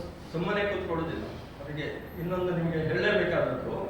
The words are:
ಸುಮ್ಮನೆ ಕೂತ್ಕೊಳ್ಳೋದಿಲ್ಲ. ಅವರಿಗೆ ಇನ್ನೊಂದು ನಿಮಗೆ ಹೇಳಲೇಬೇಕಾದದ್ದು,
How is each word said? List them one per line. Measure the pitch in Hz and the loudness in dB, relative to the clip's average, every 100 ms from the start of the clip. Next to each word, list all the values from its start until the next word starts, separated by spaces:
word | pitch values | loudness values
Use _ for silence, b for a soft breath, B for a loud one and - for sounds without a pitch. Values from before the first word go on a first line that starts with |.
| 101 - - | -6 -10 -6
ಸುಮ್ಮನೆ | 165 190 208 196 | -2 0 2 2
ಕೂತ್ಕೊಳ್ಳೋದಿಲ್ಲ. | 190 175 165 160 107 - - - - | 0 0 0 0 -2 -6 -8 -12 -12
ಅವರಿಗೆ | 143 151 131 - - - | -8 -6 -4 -6 -8 -6
ಇನ್ನೊಂದು | 170 180 180 165 | -2 2 2 2
ನಿಮಗೆ | 165 160 | 2 2
ಹೇಳಲೇಬೇಕಾದದ್ದು, | - 175 190 165 - 143 - 131 110 - - | 2 4 4 4 4 4 2 0 -2 -2 -4